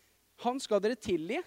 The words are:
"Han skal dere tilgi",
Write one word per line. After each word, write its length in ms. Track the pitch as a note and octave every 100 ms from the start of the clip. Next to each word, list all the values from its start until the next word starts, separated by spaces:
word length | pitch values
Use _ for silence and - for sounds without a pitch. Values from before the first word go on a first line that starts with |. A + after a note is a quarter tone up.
| _ _ _ -
"Han 180 | A#3+ C4
skal 200 | - G#3
dere 160 | G#3 B3+
tilgi", 420 | - E3+ E3 D4+